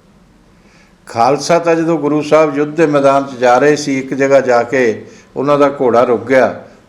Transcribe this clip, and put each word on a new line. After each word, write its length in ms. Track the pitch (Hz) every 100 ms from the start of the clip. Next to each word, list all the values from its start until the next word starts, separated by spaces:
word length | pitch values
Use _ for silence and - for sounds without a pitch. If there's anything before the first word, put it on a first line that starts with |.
| _ _ _ _ _ _ _ _ _ _ -
ਖਾਲਸਾ 540 | 117 120 143 147 170
ਤਾਂ 160 | 160 165
ਜਦੋਂ 220 | 160 160
ਗੁਰੂ 240 | 143 151
ਸਾਹਿਬ 360 | 143 151 156 139
ਯੁੱਧ 140 | 147
ਦੇ 140 | 151 156
ਮੈਦਾਨ 380 | 143 139 139
'ਚ 120 | 131 123
ਜਾ 220 | 123 123
ਰਹੇ 180 | 143 147
ਸੀ, 240 | 143 135
ਇੱਕ 140 | 131
ਜਗ੍ਹਾ 260 | 135 135 139
ਜਾ 240 | 123 117
ਕੇ 420 | 113 135 120 107 - - - 127
ਉਹਨਾਂ 240 | 139 143
ਦਾ 100 | 143 -
ਘੋੜਾ 220 | 127 113
ਰੁਕ 240 | 123 113 113
ਗਿਆ, 360 | 131 110 85 - -